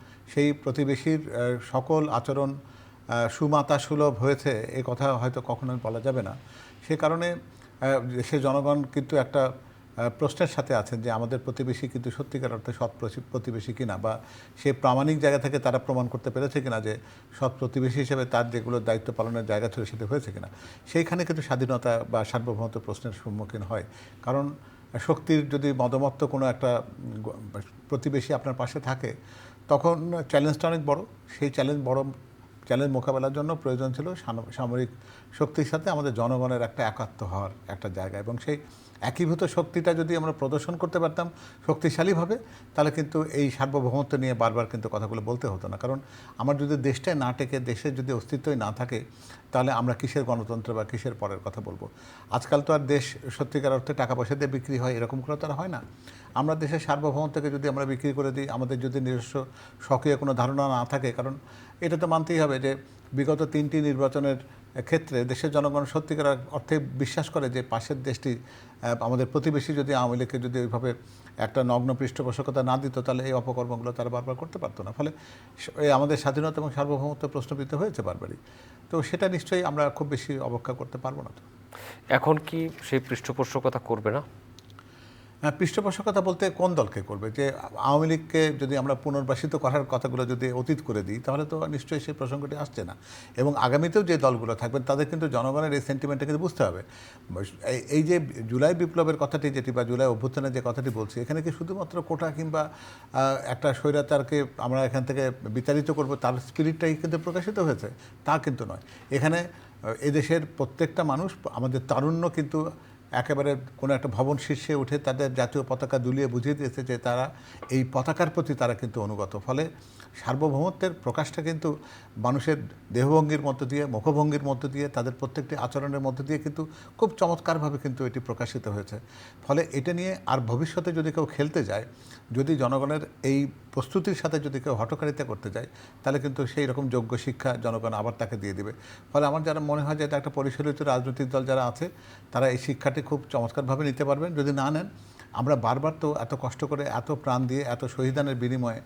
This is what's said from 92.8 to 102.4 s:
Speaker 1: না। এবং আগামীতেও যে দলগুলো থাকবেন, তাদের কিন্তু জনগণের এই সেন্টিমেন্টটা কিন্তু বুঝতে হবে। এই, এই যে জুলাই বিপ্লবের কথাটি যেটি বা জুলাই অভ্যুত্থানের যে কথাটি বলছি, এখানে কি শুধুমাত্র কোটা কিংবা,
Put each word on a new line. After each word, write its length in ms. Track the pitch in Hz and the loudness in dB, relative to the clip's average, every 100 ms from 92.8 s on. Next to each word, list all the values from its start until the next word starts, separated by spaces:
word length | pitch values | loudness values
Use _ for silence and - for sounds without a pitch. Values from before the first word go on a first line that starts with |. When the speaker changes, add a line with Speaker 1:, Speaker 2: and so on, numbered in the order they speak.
Speaker 1:
না। 120 | 90 107 - - - - | -8 -10 -16 -20 -10 0
এবং 180 | 135 139 | 2 4
আগামীতেও 480 | 127 143 165 208 | 4 4 4 4
যে 140 | 180 160 | 4 6
দলগুলো 380 | 131 120 113 110 | 6 4 0 -2
থাকবেন, 280 | 120 135 | 0 -2
তাদের 220 | 127 139 147 | 0 0 2
কিন্তু 240 | 165 156 | 0 0
জনগণের 440 | 123 131 143 156 | 0 2 0 2
এই 80 | 143 | 0
সেন্টিমেন্টটা 440 | 127 135 143 135 143 | 0 -4 -2 -2 0
কিন্তু 140 | 151 | 0
বুঝতে 240 | 175 - | -2 2
হবে। 200 | 101 90 - - - - - 87 98 - | 0 0 -10 -18 -20 -20 -10 -8 -8 -6
এই, 140 | - 123 | -4 -4
এই 260 | - 147 | 2 2
যে 160 | 156 175 143 - 113 | 4 4 2 -6 -2
জুলাই 240 | 123 151 | 4 4
বিপ্লবের 440 | 175 170 165 160 151 | 4 2 2 2 2
কথাটি 320 | 143 151 143 | 0 0 0
যেটি 220 | 135 123 | 0 0
বা 120 | 123 | 0
জুলাই 240 | 117 123 131 | 0 4 4
অভ্যুত্থানের 460 | 117 127 139 135 | 2 0 -2 -2
যে 80 | 127 | -2
কথাটি 260 | 120 120 131 | -2 -2 -2
বলছি, 320 | 110 107 120 | -2 -4 -4
এখানে 200 | 120 156 | -4 -2
কি 100 | 160 | -2
শুধুমাত্র 500 | - 170 190 165 175 | -4 -6 -6 -4 -6
কোটা 300 | 165 160 160 | -4 -2 -2
কিংবা, 380 | 151 | -2